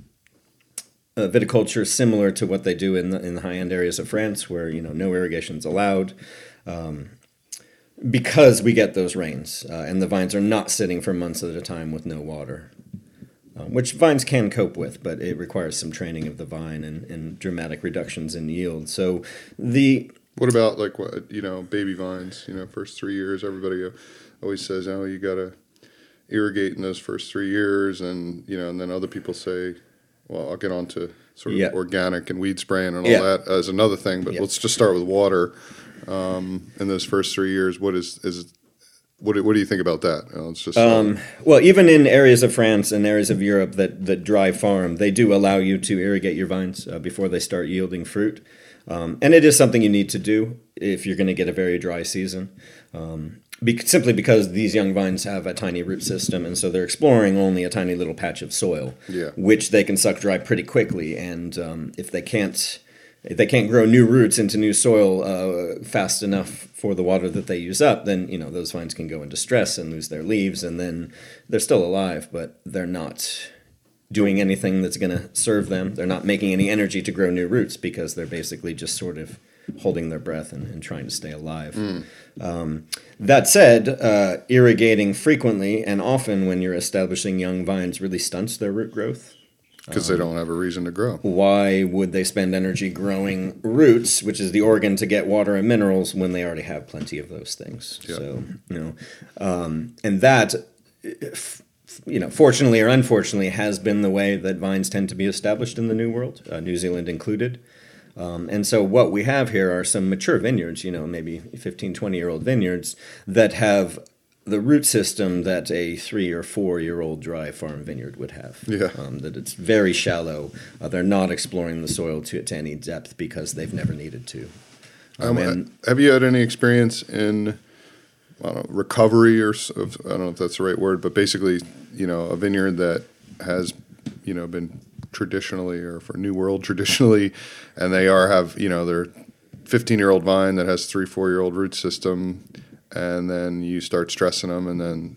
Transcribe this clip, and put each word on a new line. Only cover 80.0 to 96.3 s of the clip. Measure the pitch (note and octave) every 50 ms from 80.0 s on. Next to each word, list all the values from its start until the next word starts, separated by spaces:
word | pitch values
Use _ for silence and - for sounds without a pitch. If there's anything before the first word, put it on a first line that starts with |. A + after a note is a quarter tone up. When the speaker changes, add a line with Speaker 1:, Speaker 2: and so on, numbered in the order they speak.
| E2+ D#2+
Speaker 1:
their | D#2+ D#2
breath | - E2 D#2 D#2 D#2 -
and, | - C#2 -
and | - - D#2
trying | D2+ - F2 D2+ -
to | -
stay | - - - D#2
alive. | D2+ D2+ D#2 D#2+ D#2+ D#2+ D2+ - -
Speaker 2:
Mm. | G#2+ G#2 G2+ F#2 E2+ D#2+ - - - - _ _ -
Speaker 1:
Um, | - F2+ E2+ E2+ E2 D#2 D#2 D#2 D#2+ _ - - - - - -
that | G#2 G2+ C#3 B2+ G#2 -
said, | - G3+ F3+ B2+ A#2 A#2 G#2 A#2
uh, | C3 - C3+ A2+ G#2+ G#2 G2+ F#2+ F2+ - - -
irrigating | B2 B2+ B2 A#2+ A2+ G#2 A#2 A2+ A2 G2+ G#2 G2+ G2
frequently | - - D#3 D3+ C3 C3 A#2 G#2+ G2 G2 G2 G#2+ A2
and | A2 G2 G2+ G2
often | F2+ A#2+ C3 C3 B2+ A2+ G2+ G2 F#2+
when | F#2 F2+ F#2
you're | F2+ F#2 F2+
establishing | F2 F2 - - G2 F#2 F2+ F#2 F2+ - G2+ F#2+ F#2
young | F#2 F#2 F#2 F#2 F2+
vines | F2+ G2 F#2+ F2+ F2+ E2+ -
really | F#2+ F#2+ F#2 E2+
stunts | - - - F2+ G#2 A2+ - -
their | G#2+ G2+
root | G2 A2 A2 -
growth. | - G#2+ G#2 B2 C3 - - - - _ _ _ _ _ _ _ _ - - -
Speaker 2:
'Cause | - G#2 E2+ E2+
they | F#2
Speaker 1:
Um, | E2+
Speaker 2:
don't | F2 E2 E2
have | E2+ E2 E2
a |
reason | E2+ E2+ F#2 F2+ E2+ F2+ F2
to | F2
grow. | E2+ F#2+ A2 B2 - B2+
Speaker 1:
why | - G#2 F2+ F#2 G2 G2 G2+ G2+ G2+ G2 F#2+ F#2+
would | F#2+ F2+ F2+ G2 F#2+ F#2
they | F#2+ F#2+ F#2
spend | F#2 - G#2 F#2+ F#2 F#2+
energy | F#2+ F#2 F#2+ F#2 - G2 F#2
growing | F#2+ F2 G2 G2+ F#2+ F#2+ G2 G2 F#2+ F#2 F#2 F#2+ - -
roots, | - A2 A2+ C#3+ D#3 C3+ A2+ A#2+ A#2 A2+ - -
which | - G#2+ G2+ G2+
is | G2+ F#2
the | F2 G#2
organ | G#2 A2+ A2 G#2+ G#2 G2+ G2
to | G2 A2
get | F#2+ G#2 G2+ -
water | F#2+ G2+ G#2 G2+ G2+ G2+
and | G2 G2
minerals, | A2+ A#2+ A2 G#2 G2 F#2+ F#2+ F2+ - -
when | F#2+ F#2 F2+